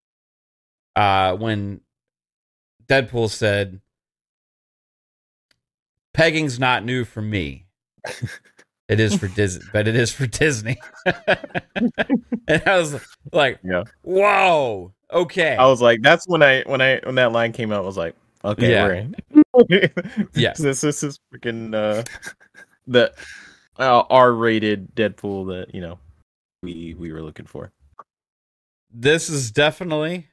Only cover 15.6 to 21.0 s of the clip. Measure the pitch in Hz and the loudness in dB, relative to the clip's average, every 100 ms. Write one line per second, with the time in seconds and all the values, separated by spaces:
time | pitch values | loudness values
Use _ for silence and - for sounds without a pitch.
15.6 | 131 127 120 117 127 170 - 170 147 131 | 4 6 4 6 6 4 2 4 6 4
16.6 | - 131 131 131 - 131 123 117 117 110 | 0 0 2 0 -2 2 2 2 -2 -4
17.6 | 110 104 92 95 82 - _ _ 101 104 | -4 -4 -4 -6 -8 -8 _ _ -6 0
18.6 | 117 110 95 90 113 208 - 302 302 247 | 2 4 2 -2 -6 -12 2 4 6 6
19.6 | 233 185 185 - 190 - 196 - 110 - | 6 4 2 -2 -10 -6 -4 0 0 0
20.6 | 147 135 151 143 | -2 0 -2 -2